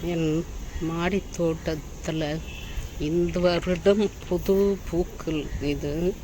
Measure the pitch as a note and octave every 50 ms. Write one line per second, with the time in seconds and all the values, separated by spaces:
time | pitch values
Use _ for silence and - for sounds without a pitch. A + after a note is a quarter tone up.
0 | - E3+ F3 E3 D#3+ D#3 D3+ E3 F3 - - - - - - - F3 D#3+ E3 E3
1 | E3+ F3+ F#3+ G3 F3+ - - - E3+ E3 D#3+ D#3+ - E3+ D#3+ D3+ C#3+ - - -
2 | - - D#3+ D#3+ D#3 D3 D3+ D#3+ D#3 - - - - - - - - - - -
3 | C#3+ D3+ D#3+ F3 F3 E3+ E3 F3+ F3 F3+ F3 E3+ - F3+ F3+ E3+ D#3+ G3 G3+ G#3
4 | G#3+ G3 - - - - F#3 F3 E3 - G3 G3 G3+ G3+ G3 F#3+ - - - E3+
5 | F3+ - - - - - D#3+ D3+ C#3 - - - C#3 C#3+ D3 C#3+ C#3+ C#3+ C#3+ D#3+
6 | F3 F3+ G#3 -